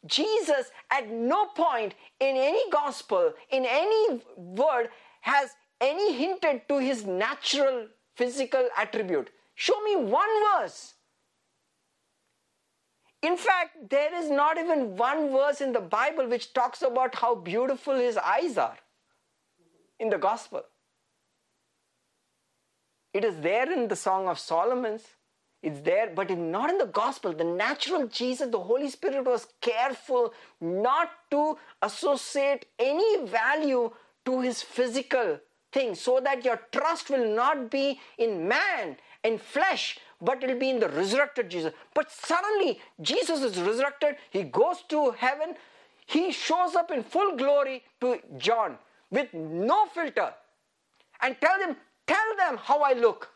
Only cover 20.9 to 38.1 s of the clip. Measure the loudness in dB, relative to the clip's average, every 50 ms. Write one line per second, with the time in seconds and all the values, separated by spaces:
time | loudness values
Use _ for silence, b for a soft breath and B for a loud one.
20.9 | _ _ _ _ _ _ _ _ _ _ _ _ _ _ _ _ _ _ _ _
21.9 | _ _ _ _ _ _ _ _ _ _ _ _ _ _ _ _ _ _ _ _
22.9 | _ _ _ _ _ -2 -2 -2 -2 -2 -2 0 0 0 0 0 0 -2 -2 -2
23.9 | -4 -4 -2 0 0 0 0 -2 -4 -4 -4 -2 -2 0 0 0 0 -2 -4 -4
24.9 | -6 -8 -10 -18 _ _ _ _ _ _ _ _ _ _ -8 -8 -8 -4 -2 0
25.9 | 0 0 0 -2 -2 -4 -4 -2 -2 -4 -2 -2 -2 -2 -2 0 0 0 -2 -2
26.9 | 0 -2 0 0 -2 -4 -6 -6 -2 -2 -2 -2 0 0 0 -2 -2 -4 -4 -2
27.9 | -2 -2 -2 -2 -4 -4 -4 -4 -2 -4 -4 -2 -2 -4 0 0 0 0 0 -4
28.9 | -8 -4 -6 -4 -2 -2 0 0 0 -2 -2 -8 _ _ -4 -2 0 0 0 -2
29.9 | -2 -6 -6 -2 2 2 2 0 B B B B B B -6 -4 -2 0 2 2
30.9 | 2 2 0 -2 -4 -16 _ _ 0 0 2 0 0 -4 B B B B -4 -4
31.9 | -4 -2 0 0 0 0 -2 -6 -2 0 0 0 0 -2 -4 _ _ _ -2 0
32.9 | 2 2 2 2 2 0 0 -2 -2 0 0 0 0 0 0 0 0 0 0 -2
33.9 | -4 B B B B B _ -4 -2 0 0 -2 -4 -6 -10 -12 -2 -2 -2 0
34.9 | 0 -4 -4 -2 -2 0 0 0 -2 -4 -6 _ _ _ _ _ -2 0 0 0
35.9 | -2 -4 0 2 2 2 2 0 -2 0 0 -2 -2 -2 -4 -6 -6 -2 0 0
36.9 | -2 -2 -2 -2 0 0 2 2 2 2 2 2 2 0 -2 -4 -2 0 0 0
37.9 | -2 B B B